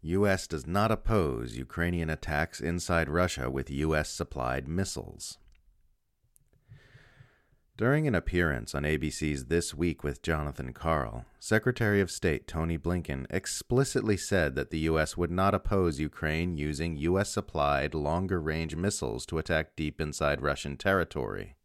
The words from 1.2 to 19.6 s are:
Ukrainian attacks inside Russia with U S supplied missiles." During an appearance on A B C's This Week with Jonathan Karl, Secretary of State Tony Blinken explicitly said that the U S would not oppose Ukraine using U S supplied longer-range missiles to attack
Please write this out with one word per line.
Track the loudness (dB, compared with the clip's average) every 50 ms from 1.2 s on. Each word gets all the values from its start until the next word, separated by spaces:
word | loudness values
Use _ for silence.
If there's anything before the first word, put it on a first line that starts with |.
| 4 2 0 -2 -4 -6 -6 -10
Ukrainian | -10 -8 -2 0 0 0 2 0 0 -2
attacks | -2 -4 -4 -2 0 0 0 -2 -4 -4
inside | -4 -2 -2 -2 0 0 2 2 2 2
Russia | 2 2 2 2 0 -2 -4 -2
with | -2 -4 -4 -4
U | -2 0 0 2 2
S | 2 0 -2
supplied | -4 -6 -6 -6 -4 -4 -2 -2 -2 -2 -4
missiles." | -2 -2 -2 -2 -2 -4 -8 -10 -12 -14 -14 -14 -14 -14 _ -20 -20 -20 _ _ _ _ _ _ _ _ _ _ _ _ _ _ _ _ _ _ _ _ _ _ _ -20 -20 -20 -20 -20 -20 -20 -20 _ -20 -20 -20 _ _ _ _ _ _ _ _ _
During | 0 2 4 4 4 4 2
an | 2
appearance | 2 0 2 2 2 4 4 2 0 -4 -4 -4
on | -2 2
A | 2 2
B | 2 2 -2
C's | -2 -2 -2 -2 -2 -2 -2 0
This | 0 0 0 0 -2
Week | 0 0 0 0 -2 -4
with | -6 -6 -4
Jonathan | -2 -2 -2 0 -2 -4 -6 -6 -8 -10
Karl, | -10 -4 0 0 2 2 0 -2 -6 -10 -12 -12 -18 _
Secretary | -2 2 2 2 4 2 0 2 2 4 6 4
of | 4 2
State | 0 0 0 2 2 2 -2 -6
Tony | -4 -2 0 0 -2 -2
Blinken | 0 0 0 0 -2 -4 -6 -6 -6 -4
explicitly | -4 -4 -4 -4 -8 -8 -4 _ 2 2 2 4 2 0 2 2 0
said | 0 0 0 2 2 2 2 2
that | -2 -4 -2
the | -2 0 2 4
U | 4 4
S | 2 2 0 -2
would | -2 0
not | 2 2 2 2 2
oppose | 2 0 2 2 4 4 2 2 0
Ukraine | -4 -4 -4 -2 -2 0 0 0 0 -2 -2
using | -2 -2 -2 -2 -2 -2 -2 -2
U | 0 2 2 4 2
S | 2 0
supplied | -2 -6 -6 -4 -2 2 2 4 4 2 2 0 -2
longer-range | -2 0 0 0 0 0 0 -2 -2 0 0 0 -2 -2 -4 -4 -2
missiles | -2 -2 0 -2 -4 -4 -4 -6 -6
to | -4 -4 -4
attack | 0 2 0 0